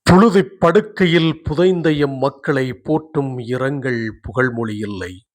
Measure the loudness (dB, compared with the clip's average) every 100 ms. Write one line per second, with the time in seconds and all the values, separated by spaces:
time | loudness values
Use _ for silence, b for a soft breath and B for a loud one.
0 | 6 6 6 4 0 0 2 2 0 -2
1 | 2 2 0 -2 -6 0 2 2 0 0
2 | -2 -2 -4 -4 -4 -2 -2 -6 -4 -4
3 | -2 -6 -4 -8 -6 -4 -4 -4 -4 -4
4 | -6 -8 -8 -4 -2 -2 -6 -6 -8 -10
5 | -12 -14 _